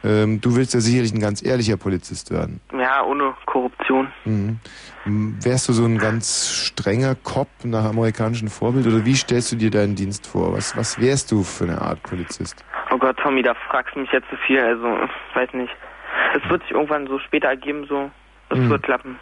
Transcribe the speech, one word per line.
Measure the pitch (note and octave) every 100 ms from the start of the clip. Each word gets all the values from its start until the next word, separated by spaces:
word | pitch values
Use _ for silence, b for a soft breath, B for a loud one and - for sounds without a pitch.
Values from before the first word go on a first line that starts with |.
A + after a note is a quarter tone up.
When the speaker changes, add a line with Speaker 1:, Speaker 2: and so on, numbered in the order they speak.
Speaker 1:
ähm, | G#2+ G#2+ G#2+ A2
du | B2 A#2+
willst | B2+
ja | B2
sicherlich | A2+ B2+ A2+
ein | G#2+
ganz | G#2 G#2
ehrlicher | - B2+ A2 G2
Polizist | G2 F#2 - F2 -
werden. | E2 D#2+ - _ C3+
Speaker 2:
Ja, | B2+ C3+ A2
ohne | C#3 C3+ B2+ -
Korruption. | C3 B2+ - - C3 C3+ - G#2+
Speaker 1:
Mhm. | G#2+ G2+ A2+ B B B B -
M-, | G#2 A2 G#2
wärst | B2 B2+ -
du |
so | A#2 A#2
ein | A2+
ganz | G#2+ A2+ - - -
strenger | - - - G2+ A#2 C3+ C3
Cop | - - - -
nach | A#2+ A2+ G#2+
amerikanischem | A2 A2+ G#2+ A2 A#2 A2
Vorbild | - A2 C3 A#2
oder | A2 A2
wie | C3+
stellst | - A#2+ A#2+
du | A#2
dir | A2
deinen | G#2 G2+ G2+
Dienst | G2 G2+ -
vor? | F#2+ F2
Was, | F#2+ G2+ -
was | A2+ -
wärst | B2 C#3 -
du | G#2+
für | F#2 -
eine | F2 E2
Art | D#2+ E2
Polizist? | - F2+ E2 - - - - B B
Speaker 2:
Oh | B2+
Gott, | C3 B2+
Tommy, | D3 C3+
da | B2 A#2+ -
fragst | C3+ - D3
du |
mich | C3
jetzt | C3 -
zu | C3
viel, | - C3+
also, | A#2+ A#2 A#2 G#2 C3+ - -
weiß | - B2+
nicht. | C3 B2 - B B B B B D3
Es | E3+
wird | E3+
sich | -
irgendwann | - D3+ D3+ C#3
so | C3+
später | - D3+ C#3
ergeben, | C3+ C#3+ D3 C#3+
so, | C#3+ C#3 - - - -
es | C3+
Speaker 1:
Mhm. | B2
Speaker 2:
wird | C#3
klappen. | - B2+ C3+ B2+